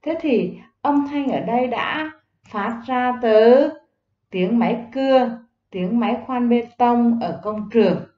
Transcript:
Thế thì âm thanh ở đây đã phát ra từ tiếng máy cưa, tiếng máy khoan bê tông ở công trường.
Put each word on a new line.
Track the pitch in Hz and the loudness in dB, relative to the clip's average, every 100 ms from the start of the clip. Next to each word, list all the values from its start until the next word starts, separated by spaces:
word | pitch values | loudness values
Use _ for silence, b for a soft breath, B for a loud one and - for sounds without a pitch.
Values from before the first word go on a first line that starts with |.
Thế | 294 330 | -6 -4
thì | 311 226 180 B B _ | 0 0 -2 B B _
âm | 285 294 277 | -2 0 -2
thanh | 285 269 | -4 -4
ở | 156 | -4
đây | 190 240 254 | -2 -2 -2
đã | 226 - 302 311 - _ _ _ | -4 -6 -6 -8 -12 _ _ _
phát | 208 208 233 - | -8 -8 -8 -6
ra | 254 247 233 | -2 -2 -2
từ | 233 214 226 262 302 - _ _ _ _ _ | 2 6 8 6 4 -4 _ _ _ _ _
tiếng | 185 185 233 | -4 -2 0
máy | 233 233 - | 0 -2 -6
cưa, | 269 269 262 233 233 _ _ _ | -4 2 2 2 -6 _ _ _
tiếng | 190 180 233 | -6 -2 0
máy | 214 240 - | -2 -4 -6
khoan | 254 240 | -4 0
bê | 240 233 _ | 0 -2 _
tông | 240 240 233 233 | 2 4 2 0
ở | 175 - | -4 -6
công | 208 214 208 | -8 -8 0
trường. | 233 190 175 - | 2 2 0 -6